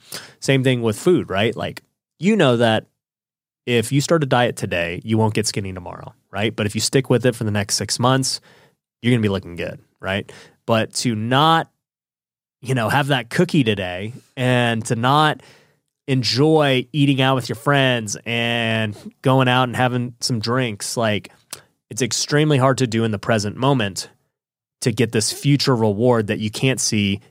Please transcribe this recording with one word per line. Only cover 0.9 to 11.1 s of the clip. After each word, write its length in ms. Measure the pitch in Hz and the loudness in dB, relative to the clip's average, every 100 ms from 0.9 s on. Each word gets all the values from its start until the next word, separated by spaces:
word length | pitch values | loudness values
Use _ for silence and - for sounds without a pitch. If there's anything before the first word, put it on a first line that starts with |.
| 104 | 0
food, 320 | 180 165 85 | 2 2 2
right? 240 | 92 110 | -2 -2
Like, 300 | - 95 - - _ _ - | -2 -8 -10 -18 _ _ -4
you 180 | 170 220 | 0 4
know 180 | 139 117 | 4 4
that 300 | 117 110 - _ _ _ _ _ _ _ - | 2 2 -2 _ _ _ _ _ _ _ -2
if 260 | 120 110 | 0 2
you 80 | 139 | 0
start 240 | 135 170 | 2 0
a 40 | 139 | 2
diet 280 | 127 120 - | 2 2 -2
today, 460 | 104 87 85 87 | -4 -2 -2 -6
you 140 | 110 110 | -2 2
won't 160 | 110 | 2
get 120 | 107 104 | 0 -2
skinny 280 | - 98 | -4 -6
tomorrow, 400 | 90 87 87 - - _ | -10 -14 -16 -18 -20 _
right? 240 | 98 113 113 | -4 -2 -2
But 120 | 104 | -4
if 80 | 107 | -2
you 40 | |
stick 300 | - 139 131 | 0 0 2
with 160 | 123 127 | 2 2
it 100 | 113 | 0
for 80 | |
the 80 | 110 | -2
next 240 | 104 98 - | -2 -2 -4
six 240 | 104 - | -4 0
months, 400 | 120 131 131 - - _ _ _ _ _ | 2 2 0 -6 -12 _ _ _ _ _
you're 100 | 117 | 0
gonna 100 | 123 | 2
be 60 | 107 | 2
looking 300 | 95 85 85 | -2 -6 -10
good, 240 | 85 - _ _ | -10 -10 _ _
right? 320 | 98 98 - - - _ - | -6 -6 -6 -14 -20 _ -2
But 280 | 113 107 - | 0 -2 -4
to 120 | 127 | -4